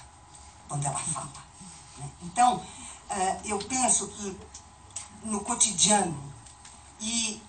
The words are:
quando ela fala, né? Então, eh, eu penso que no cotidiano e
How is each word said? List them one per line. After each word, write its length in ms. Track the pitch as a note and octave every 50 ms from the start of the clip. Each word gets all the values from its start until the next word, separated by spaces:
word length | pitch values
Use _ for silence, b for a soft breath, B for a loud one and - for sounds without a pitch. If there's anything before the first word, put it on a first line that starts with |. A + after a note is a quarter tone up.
| - - - - - - - - - - - - - -
quando 180 | C#3+ C#3+ C#3+
ela 140 | C#3 - -
fala, 300 | - - D3 C3+ C#3+ C#3+ C3+ - - - - - F#3+ F3+ - - - - - C3
né? 120 | C#3 C#3 - - F3
Então, 400 | F3 - A#3+ B3 B3 G#3+ E3+ B B B B B B B B B -
eh, 320 | G#3 G3+ F#3 F#3+ - - -
eu 140 | G#3+ G#3 G3
penso 480 | - - C4 C4 B3+ A3 - - G3+ G3+
que 320 | G3+ G#3+ G#3 G3 F#3 - - - - - - - - - - - - - - - - - -
no 160 | A3 G#3 G3
cotidiano 920 | - - A#3 A3+ - A3 F#3 E3+ - - G#3 G3+ F#3 E3+ D3+ C#3 C#3 C#3+ - - - - - - - - - - - - - -
e 420 | G#3+ A3 A#3 A#3 A3+ A3 G#3+ A3+ -